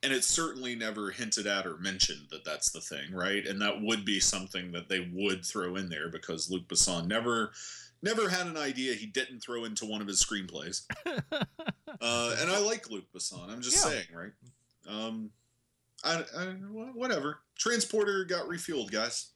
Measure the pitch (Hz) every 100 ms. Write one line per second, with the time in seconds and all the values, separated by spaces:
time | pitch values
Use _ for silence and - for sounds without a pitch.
0 | 135 131 - - 165 127 127 117 110 104
1 | 101 92 113 107 101 98 92 80 98 95
2 | - 73 69 78 - 76 - 82 - 73
3 | 76 92 90 98 - 98 104 101 107 113
4 | 101 98 - 98 92 92 90 85 82 95
5 | 90 90 98 95 87 107 90 92 95 78
6 | 80 82 - 80 85 92 90 92 - 87
7 | 85 110 120 117 107 - - - - _
8 | 185 220 202 180 175 160 143 127 131 110
9 | 110 113 131 123 - 120 117 107 107 107
10 | 101 92 - 104 92 71 80 92 - -
11 | - 247 - 294 233 - 320 - - 262
12 | 117 120 120 - 165 196 208 226 - 104
13 | 90 92 - - 90 117 123 - 156 135
14 | 82 82 95 - 123 _ _ _ 85 107
15 | 113 113 107 _ _ _ _ _ _ -
16 | 147 165 - 147 185 190 196 214 247 240
17 | 254 190 143 151 _ - - 233 - 220
18 | 202 196 180 175 - 170 - 151 104 107
19 | 117 - -